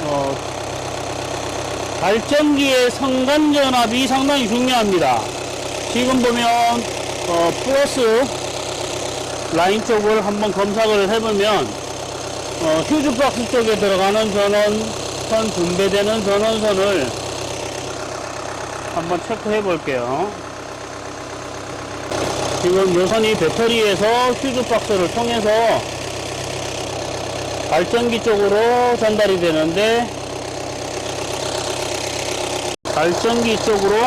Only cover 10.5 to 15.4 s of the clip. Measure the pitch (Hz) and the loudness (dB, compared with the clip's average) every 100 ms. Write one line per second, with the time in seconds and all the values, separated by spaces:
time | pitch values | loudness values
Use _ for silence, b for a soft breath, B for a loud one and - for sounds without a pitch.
10.5 | 190 202 208 220 214 190 226 220 208 208 | 0 0 2 2 4 2 0 0 2 2
11.5 | 202 127 - - - - - - - - | 2 0 -6 -10 -10 -8 -8 -8 -8 -8
12.5 | - 330 320 320 311 285 240 277 233 226 | -4 0 0 2 2 2 2 0 0 0
13.5 | 254 220 208 196 190 190 214 220 202 202 | 2 2 2 2 2 2 2 2 2 2
14.5 | 208 208 214 220 - - - - 220 | 4 2 0 -2 -6 -8 -8 -2 0